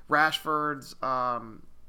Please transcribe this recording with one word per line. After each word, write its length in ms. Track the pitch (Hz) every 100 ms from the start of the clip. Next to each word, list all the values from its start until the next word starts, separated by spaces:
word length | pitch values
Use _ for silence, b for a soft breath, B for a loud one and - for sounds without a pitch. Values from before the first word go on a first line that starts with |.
| b
Rashford's, 920 | 147 156 151 156 151 151 143 131 -
um, 600 | 131 131 123 120 113 110 - -